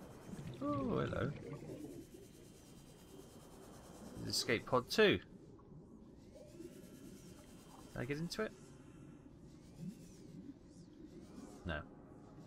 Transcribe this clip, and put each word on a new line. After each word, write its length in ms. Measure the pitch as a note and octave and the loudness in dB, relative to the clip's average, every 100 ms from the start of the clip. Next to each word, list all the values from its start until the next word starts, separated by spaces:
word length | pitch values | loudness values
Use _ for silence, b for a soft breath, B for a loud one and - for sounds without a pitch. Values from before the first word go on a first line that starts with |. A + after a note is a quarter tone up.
| - - - - - - | -10 -10 -8 -6 -4 0
oh, 380 | C#4+ C#4+ B3+ - | 4 4 6 6
hello. 320 | - - C3+ - - C#3+ - - - - - - - - - - - - - - - - - - - - - - - - - - | 6 6 4 2 -4 -6 -6 -6 -6 -6 -10 -12 -14 -14 -14 -14 -14 -14 -14 -14 -14 -12 -12 -14 -12 -12 -12 -12 -12 -10 -8 -2
There's 140 | A2+ - | 4 4
escape 320 | - A2 - | 8 6 8
pod 200 | B2+ A#2+ | 6 8
two. 320 | - G#3 G2+ - - - - - - - - - - - - - - - - - - - - - - - - - - - | 12 12 12 6 -10 -14 -14 -12 -12 -12 -14 -14 -14 -14 -14 -12 -10 -10 -10 -12 -12 -12 -12 -12 -12 -12 -14 -12 -12 -6
Can 80 | - | -2
I 20 | A#2+ | 0
get 140 | C#3+ | 2
into 240 | E3+ - | 0 2
it? 80 | A3 - - - - - - - - - - - - - F3 - - - - E3+ A#3 - - - - - - - - - - - - | 0 -2 -12 -12 -14 -12 -12 -12 -14 -14 -14 -14 -14 -6 -6 -6 -10 -12 -12 -10 -10 -10 -12 -14 -14 -12 -12 -10 -10 -10 -10 -6 0
No. 160 | D2+ - - - - - - | 0 -2 -10 -14 -14 -12 -12